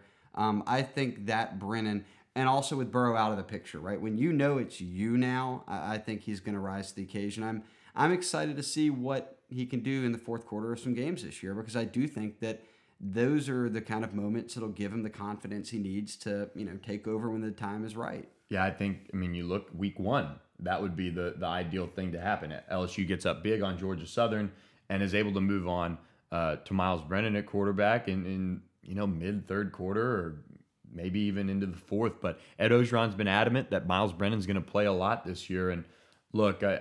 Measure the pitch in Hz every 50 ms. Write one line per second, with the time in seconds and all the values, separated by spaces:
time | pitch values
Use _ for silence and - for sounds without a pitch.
0 | - - _ _ _ _ - - 104 110 107 104 - - 120 131 135 139 - 143
1 | 139 127 110 107 101 101 110 110 113 110 - 95 98 98 110 113 110 107 104 101
2 | 98 - - - _ _ _ 127 131 131 127 113 139 - 156 135 127 117 113 127
3 | 123 120 117 113 110 107 110 104 92 - 107 101 - - - 78 76 92 101 87
4 | - 110 107 107 131 170 165 143 139 143 143 139 117 - - - 92 90 87 92
5 | 101 113 117 123 127 127 127 127 131 131 127 - - - 95 98 73 92 110 110
6 | 110 - 110 101 - - 104 98 95 - 104 101 95 98 95 98 101 98 - -
7 | 98 92 - 107 98 104 101 110 110 110 110 113 110 - - - - - - -
8 | 135 156 180 180 180 - - 156 151 151 147 143 139 - - 156 156 151 143 127
9 | 123 131 139 135 131 - - - _ _ - 127 127 123 139 127 110 127 135 135
10 | 127 120 117 113 - - 117 117 117 - - 104 107 117 117 117 - 131 123 117
11 | 123 151 180 - 110 76 - - - 95 98 104 110 110 110 120 113 104 - 120
12 | 131 147 - - 107 107 104 - - 110 110 110 - - _ _ _ _ _ -
13 | 98 98 95 110 120 131 147 151 139 131 131 127 123 120 107 113 110 - 113 110
14 | 113 107 98 101 101 104 107 117 113 117 - 123 117 110 104 92 104 101 101 117
15 | 110 107 107 - 101 101 104 104 - 101 101 104 95 - - 110 101 98 95 101
16 | 104 101 - - - 113 104 101 101 101 - - 107 95 87 98 - - 104 104
17 | 104 110 110 110 113 117 110 113 110 110 101 - 107 101 101 107 107 107 104 110
18 | 120 - - - - - - _ _ _ 101 95 92 98 95 - 101 101 95 92
19 | - - - 95 92 90 87 87 87 87 90 104 101 - - 82 98 101 - -
20 | 92 95 123 139 92 73 71 - - _ _ - - 87 92 82 95 98 87 82
21 | 95 90 85 87 87 90 - - 92 85 85 90 90 85 82 92 90 87 - -
22 | 92 90 82 85 85 98 104 90 - 76 76 - - - - 95 92 90 - -
23 | 98 85 95 82 - 92 80 80 82 104 110 107 98 95 92 85 92 95 95 82
24 | 78 80 - - 117 113 107 107 104 98 98 - - - _ _ _ - 98 95
25 | 98 95 92 104 107 104 98 98 95 98 101 98 90 90 87 87 87 85 85 78
26 | - - _ _ _ _ - 85 82 80 76 71 - - 98 98 90 92 92 87
27 | 78 73 90 98 107 113 107 104 101 - - 101 101 101 101 95 104 101 113 120
28 | 120 - 95 95 90 90 95 95 95 92 92 90 - - _ _ - - 92 98
29 | 104 101 92 82 82 92 104 104 90 - 92 101 104 95 - - 92 92 98 107
30 | 113 127 123 101 87 82 78 73 - - - - _ _ _ _ - - 57 85
31 | 85 92 90 104 104 104 98 101 98 98 98 98 98 95 87 82 - - 98 104
32 | 117 113 - - - 92 80 - - - - - 98 107 117 120 123 117 120 117
33 | 117 113 98 95 107 98 95 101 113 120 117 131 113 - 104 92 82 87 90 92
34 | 104 104 85 82 101 101 110 110 95 92 101 95 82 - - 101 104 104 98 90
35 | 92 101 117 117 - - 92 87 - - 95 92 92 90 90 87 85 - - -
36 | - _ _ _ _ _ - 107 107 101 95 - 104 98 95 -